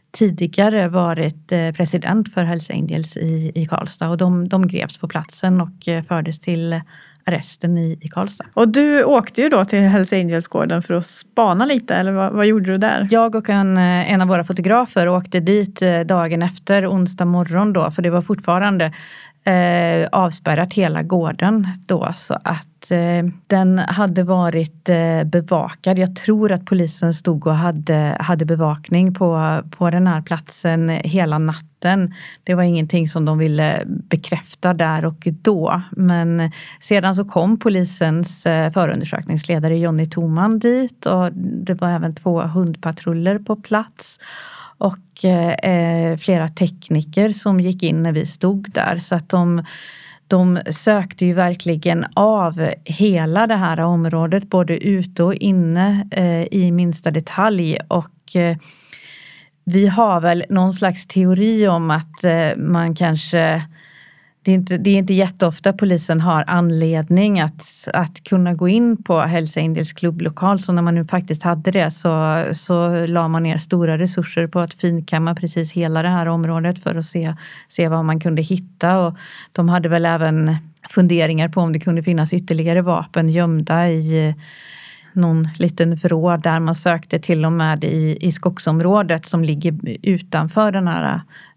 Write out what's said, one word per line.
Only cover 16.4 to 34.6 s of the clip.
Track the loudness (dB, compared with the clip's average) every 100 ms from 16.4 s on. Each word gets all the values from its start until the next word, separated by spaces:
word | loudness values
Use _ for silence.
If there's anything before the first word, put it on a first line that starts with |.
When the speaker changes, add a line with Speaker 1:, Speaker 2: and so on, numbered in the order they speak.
Speaker 1:
efter, | -2 -4 0 0 2
onsdag | 0 0 0
morgon | 0 2 0 0 2
då, | 2 0
för | 0
det | 0
var | 0
fortfarande, | 0 -4 0 2 2 0 -2 -4 -18 -20 -20 _
eh, | 0 2 4 2 2 0 0
avspärrat | 0 0 -2 -2 0 0
hela | 0 0 -2
gården | -2 -2 -2 0 0 2 0 -4 -4
då, | -2 -2 -6
så | -6 -6
att, | -4 -6 -8 _ -4
eh, | -2 0 0 -2 -4 0
den | 2 4 2
hade | 0 0 0 0
varit, | 0 2 2 0 -4 -6 0
eh, | 2 2 0
bevakad. | 2 0 2 -2 -2 -4 -2 0
Jag | 0 -2
tror | 0 2 2
att | 0
polisen | 0 0 0 -2 -2
stod | -2 -2 0 0
och |
hade, | 0 0 -2 0 0 0 -2
hade | -2 0
bevakning | 0 0 0 -2 0 2 2
på, | 2 0 2 0 -2 -4 -2
på | 0
den | 2 2
här | 0
platsen | -2 -8 -8 -6 -2 0 0
hela | -2 -2 0 0 0
natten. | -2 -4 -12 -4 0 2 0 -4 -20 -12
Det | -2
var | 2
ingenting | 2 2 0 0 0
som | 0
de | 0 2
ville | 2 2 0 -2 -4
bekräfta | -8 -4 -4 -2 -8 -8 -4